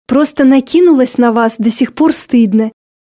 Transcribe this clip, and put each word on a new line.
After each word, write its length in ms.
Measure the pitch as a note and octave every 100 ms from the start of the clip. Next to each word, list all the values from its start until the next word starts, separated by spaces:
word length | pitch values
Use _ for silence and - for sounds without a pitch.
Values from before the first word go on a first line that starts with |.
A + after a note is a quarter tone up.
| -
просто 380 | C4 D4+ - C4
накинулась 720 | C4+ C4 E4 F4 C#4 B3+ -
на 160 | A#3+
вас, 240 | A3+ A3+ A3+
до 120 | A3+
сих 240 | - B3+
пор 200 | - D#4+
стыдно. 580 | D#4+ - A#3+ A3 A3 A3 - _ _ _